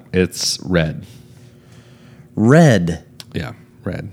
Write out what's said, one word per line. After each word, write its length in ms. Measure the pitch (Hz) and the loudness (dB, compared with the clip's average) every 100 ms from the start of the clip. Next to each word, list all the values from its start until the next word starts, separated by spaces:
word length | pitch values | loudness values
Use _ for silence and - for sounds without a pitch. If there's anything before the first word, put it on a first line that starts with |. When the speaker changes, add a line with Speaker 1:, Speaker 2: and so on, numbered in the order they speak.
| - | -4
Speaker 1:
it's 460 | 92 90 - - - | -2 -2 -2 -8 -8
Red. 420 | - 87 78 - - - - - - _ _ - - - - - - | -4 -2 -2 -6 -16 -20 -20 -20 -20 _ _ -20 -20 -20 -20 -20 -10
Speaker 2:
Red. 680 | - 113 156 156 101 85 85 - - - | 0 4 6 6 4 0 -6 -12 -20 -12
Speaker 1:
Yeah, 180 | - - - - _ | -10 -10 -16 -20 _
Red. 260 | 98 - 101 | -12 -12 -12